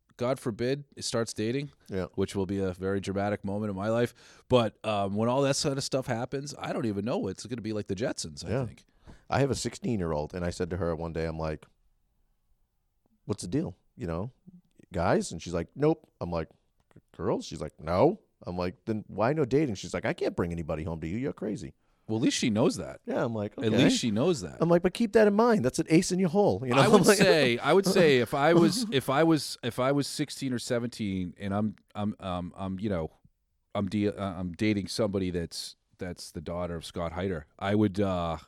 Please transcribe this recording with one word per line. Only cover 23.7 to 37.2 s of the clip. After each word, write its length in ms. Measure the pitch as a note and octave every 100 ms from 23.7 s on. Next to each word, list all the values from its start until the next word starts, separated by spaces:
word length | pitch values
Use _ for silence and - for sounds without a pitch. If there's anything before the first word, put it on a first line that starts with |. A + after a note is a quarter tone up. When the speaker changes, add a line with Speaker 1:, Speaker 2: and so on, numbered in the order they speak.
| G#2+
Speaker 1:
least 160 | D#3 B3+
she 100 | A#2+
knows 320 | G#2 D#3 D3+
that. 160 | F2+ -
Speaker 2:
I'm 100 | E3
like, 120 | E3+
"But 120 | F#3 -
keep 180 | A#3
that 140 | A3+ G#3+
in 80 | G3+
mind. 280 | A#3+ G#3+
That's 140 | B2 -
an 60 | D#3
ace 220 | D#3+ F#3+
in 60 | F3+
your 100 | F#3+
hole." 340 | F3+ G3 F#2+ C3
You 80 |
know? 80 | B2
Speaker 1:
I 40 | G3
Speaker 2:
<laughs> 0 |
I'm 60 |
Speaker 1:
would 140 | G#3+ F3+
Speaker 2:
like 120 | G3+
Speaker 1:
say, 400 | G3 E3 C3 A#2
I 120 | B2+
would 120 | F3+ F#3+
say 320 | F#3+ E3 C3
if 160 | A2+
I 200 | D3 D3
Speaker 2:
<laughs> 20 | F3
Speaker 1:
was, 300 | E3+ G#3+ A3
if 180 | C3+ -
I 140 | C3+
was, 340 | E3 D#3+ - -
if 140 | B2 -
I 120 | B2+
was 160 | C#3+ C3+
sixteen 460 | - D3 - C3+
or 60 | B2
seventeen 760 | - A#2+ A#2 - G#2 F#2+ F2+ -
and 140 | G2+
I'm, 220 | G2+ G#2+ - _
I'm, 220 | - G#2 -
um, 340 | F#2+ F2+ F2 -
I'm, 220 | F#2+ F#2+
you 100 | G#2+
know, 220 | F#2 D#2+ - _ _ _ _ _ G2+
I'm 120 | G2+
de-, 200 | G#2 G2+
uh, 40 | - G2 F2
I'm 140 | F#2
dating 340 | E2 G#2+ G#2 F2+
somebody 420 | - A2 G2 F#2
that's, 460 | F2 E2 - - - _ _
that's 320 | F#2 E2+ -
the 100 | -
daughter 340 | D#2 F2 F2 E2+
of 80 | D2+
Scott 260 | - E2+
Heider, 300 | E2